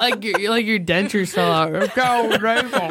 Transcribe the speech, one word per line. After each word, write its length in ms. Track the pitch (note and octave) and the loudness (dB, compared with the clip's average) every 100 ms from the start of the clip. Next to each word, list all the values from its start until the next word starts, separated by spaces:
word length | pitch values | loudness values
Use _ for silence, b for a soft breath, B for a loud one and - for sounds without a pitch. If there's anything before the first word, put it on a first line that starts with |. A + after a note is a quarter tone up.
Like 220 | A#3+ B3 | -2 -2
your, 260 | G#3+ F#3+ G3+ | -2 -2 0
like 160 | A#3 | 0
your 140 | A3 G#3+ | 2 0
dentures 520 | E3+ E3+ G#3 G#3+ F3+ | 0 0 0 0 0
fell 200 | - F3 | 0 2
out. 200 | D#3+ D#3+ | 2 0
Your 160 | D#3+ G3 | 0 -2
soul 400 | B3+ B3+ A#3+ A3+ | 0 0 2 2
is 340 | G#3+ A3 A#3 | 0 2 0
evil. 240 | B3+ B3 E3+ | 0 -2 -2